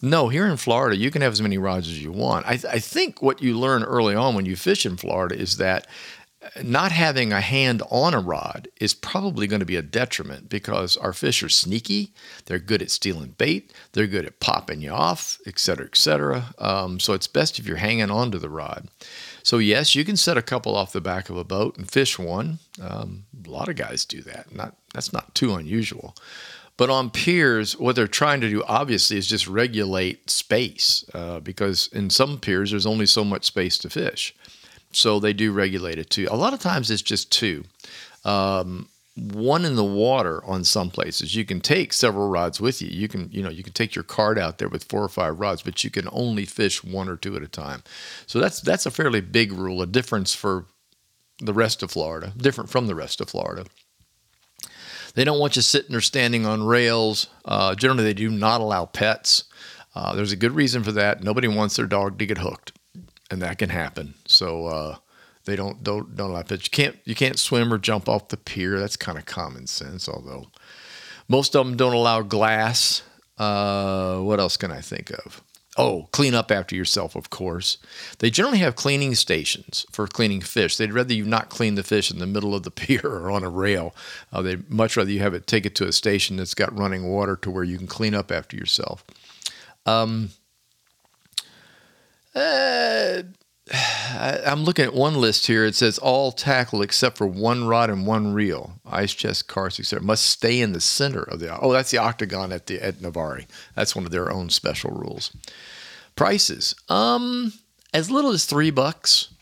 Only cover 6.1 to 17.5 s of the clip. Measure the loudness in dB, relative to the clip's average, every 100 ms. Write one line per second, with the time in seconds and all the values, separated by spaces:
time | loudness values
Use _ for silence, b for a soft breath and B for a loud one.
6.1 | B B _ -18 -12 0 2 4 4 4
7.1 | 4 2 2 2 4 4 2 0 2 4
8.1 | 2 0 -2 -4 -8 -14 -4 -2 -2 -2
9.1 | -2 -2 0 0 0 0 -2 0 -2 0
10.1 | -2 -6 -12 -8 -8 -2 -2 0 -2 -2
11.1 | -2 0 0 2 2 2 -4 -2 -2 -2
12.1 | B B B -6 -6 0 -2 0 -2 -2
13.1 | -4 -8 -2 0 0 -4 B B 0 0
14.1 | 0 -6 -4 0 0 -2 -8 -6 0 0
15.1 | 0 -6 -10 -8 -2 0 -2 2 4 6
16.1 | 4 2 -2 -4 -4 -2 0 -2 -4 0
17.1 | 0 0 0 0